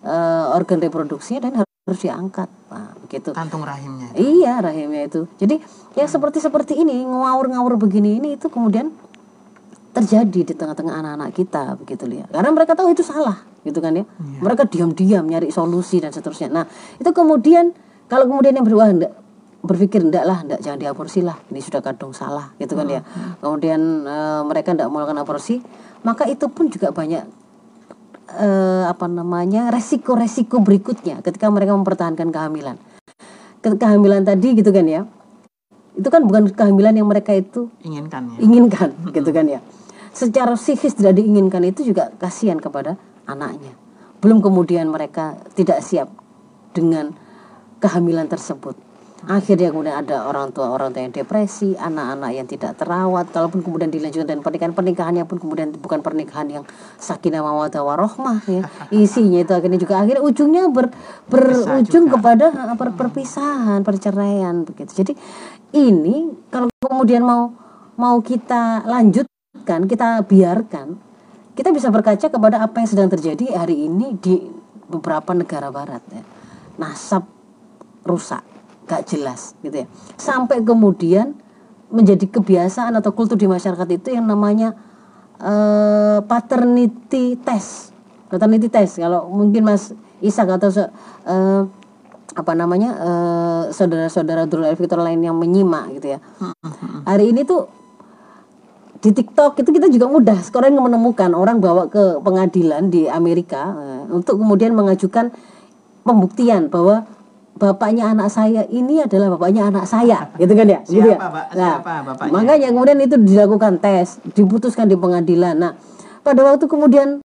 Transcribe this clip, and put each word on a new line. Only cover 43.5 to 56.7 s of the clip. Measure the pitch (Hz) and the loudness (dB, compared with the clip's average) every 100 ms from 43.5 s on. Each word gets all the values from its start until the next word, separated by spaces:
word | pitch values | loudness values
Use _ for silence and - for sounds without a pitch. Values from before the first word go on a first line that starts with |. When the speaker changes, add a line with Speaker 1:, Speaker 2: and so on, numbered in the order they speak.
| 135 - - _ _ - _ | -14 -18 -20 _ _ -20 _
Speaker 1:
Belum | 202 220 | 4 6
kemudian | 196 185 170 175 160 | 4 2 2 0 -2
mereka | 156 147 - 156 135 - | -6 -8 -8 -10 -10 -12
tidak | - 185 170 | -2 0 0
siap | - 170 135 - _ _ _ _ _ | -2 -6 -6 -14 _ _ _ _ _
dengan | 175 165 160 147 156 - - - - _ _ | -2 0 -2 -6 -12 -20 -20 -20 -20 _ _
kehamilan | 202 175 170 165 156 | -2 0 -2 -2 -4
tersebut. | 165 - 151 - - _ _ - - | -8 -10 -14 -14 -18 _ _ -20 -20
Akhirnya | 160 196 196 185 175 | -4 -4 0 0 0
kemudian | 156 156 143 | -2 -6 -8
ada | 147 139 113 | -6 -6 -6
orang | 139 139 | -6 -8
tua, | 139 127 | -6 -6
orang | 131 135 | -4 -6
tua | 127 | -8
yang | 127 | -10
depresi, | - - 214 202 - 202 | -10 -6 -4 -4 -4 -6
anak-anak | 185 165 156 127 139 131 | -4 -6 -8 -8 -8 -8
yang | 131 | -8
tidak | 127 143 - - | -10 -10 -12 -8
terawat. | 151 175 185 180 175 | -6 -2 -2 -2 -4
Kalaupun | 170 165 185 | -4 -4 -4
kemudian | 175 160 160 | -6 -6 -4
dilanjutkan | 151 156 160 156 | -4 -6 -6 -6
dan | 147 | -6
pernikahan, | 208 - 170 | -6 -6 -6
pernikahannya | 170 185 175 165 175 | -2 -4 -2 -2 -4
pun | 165 180 | -4 -8
kemudian | 160 156 156 | -8 -8 -8
bukan | 147 - 156 | -10 -8 -6
pernikahan | 151 156 143 151 147 | -4 -8 -8 -10 -10
yang | 147 139 | -12 -16